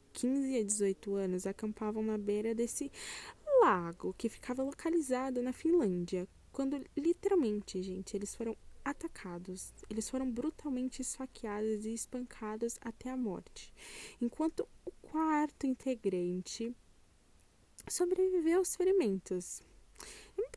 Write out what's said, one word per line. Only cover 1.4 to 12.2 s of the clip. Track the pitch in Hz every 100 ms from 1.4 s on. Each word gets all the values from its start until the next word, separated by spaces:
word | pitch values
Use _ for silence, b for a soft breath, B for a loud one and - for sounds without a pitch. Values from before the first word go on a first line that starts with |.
| 190
acampavam | 196 214 214 214 220
na | 220 214
beira | 202 208 220
desse | 226 233 - 277 B B B B B 605 539
lago | 330 185 170 175 185 -
que | 226
ficava | - - 254
localizado | 269 285 330 339 262 254 269 247
na | 247
Finlândia, | 254 320 349 214 180 175 185 180 - -
quando | - 269 277 - -
literalmente, | 311 349 403 381 233 208 - 185
gente, | 185 185 190 202
eles | 202 -
foram | 226 - - - 277
atacados. | 285 330 - 185 175 185 185 - - -
Eles | 214 -
foram | 262 262
brutalmente | 233 302 - 294 254 254 -
esfaqueados | 254 - 262 - 220 208 220 208
e | 220 226
espancados | - 247